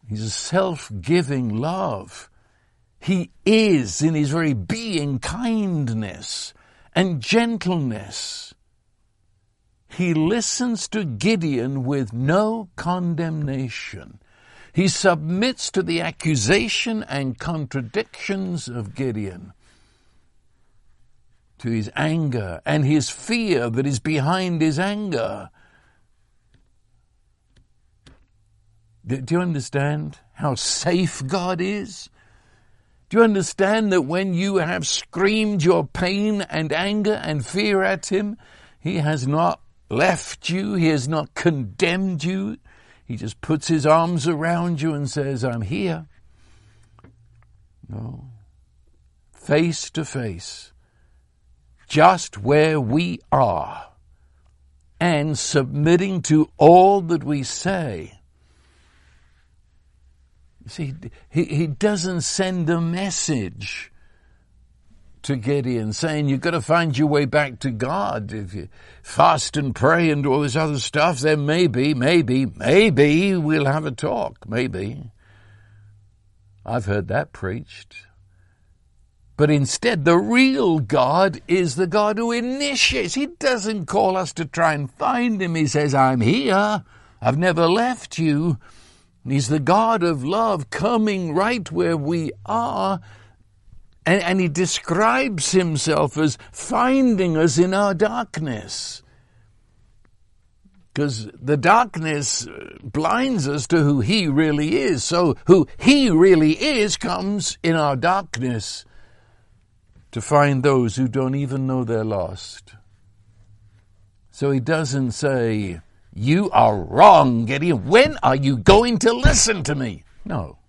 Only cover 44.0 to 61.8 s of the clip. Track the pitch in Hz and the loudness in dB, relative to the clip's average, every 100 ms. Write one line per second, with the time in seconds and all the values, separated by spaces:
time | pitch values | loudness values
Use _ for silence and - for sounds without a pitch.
44 | 165 175 139 160 165 170 175 165 160 147 | 0 -2 -2 -2 -2 -2 -2 -4 -4 -4
45 | 139 - 135 135 127 117 101 175 190 165 | -6 -4 -4 -4 -4 -4 -6 -4 -4 -6
46 | 156 - _ _ _ - _ _ _ _ | -10 -20 _ _ _ -20 _ _ _ _
47 | - _ _ _ _ _ _ _ - 101 | -20 _ _ _ _ _ _ _ -16 -12
48 | 113 123 135 113 101 _ _ _ _ _ | -12 -14 -18 -20 -20 _ _ _ _ _
49 | _ _ _ _ - 147 170 160 - - | _ _ _ _ -2 0 0 -2 -8 -8
50 | 151 135 117 90 - - - _ _ _ | -8 -6 -8 -10 -14 -18 -20 _ _ _
51 | _ _ _ _ _ _ _ _ _ 151 | _ _ _ _ _ _ _ _ _ 6
52 | 165 185 - - 104 147 156 156 120 139 | 6 6 -2 -8 0 4 4 2 0 0
53 | 175 175 _ 139 120 87 69 - - _ | -2 -6 _ 2 2 0 -4 -10 -16 _
54 | _ _ _ _ _ _ _ _ _ _ | _ _ _ _ _ _ _ _ _ _
55 | 175 156 151 151 - 147 131 143 151 175 | 0 0 0 -4 0 0 0 0 4 4
56 | 196 185 - 156 151 _ 151 175 185 202 | 4 -4 2 2 2 _ 8 10 8 4
57 | 170 165 135 147 131 - 175 196 151 92 | 0 -4 -2 -4 -4 -6 -4 -4 -4 -8
58 | 76 - _ _ _ _ _ _ _ _ | -12 -18 _ _ _ _ _ _ _ _
59 | _ _ _ _ _ _ _ _ _ _ | _ _ _ _ _ _ _ _ _ _
60 | _ _ _ _ _ _ - - 147 135 | _ _ _ _ _ _ -20 -12 -10 -10
61 | 120 - - 156 175 147 165 143 | -16 -20 -6 -4 -2 0 -2 0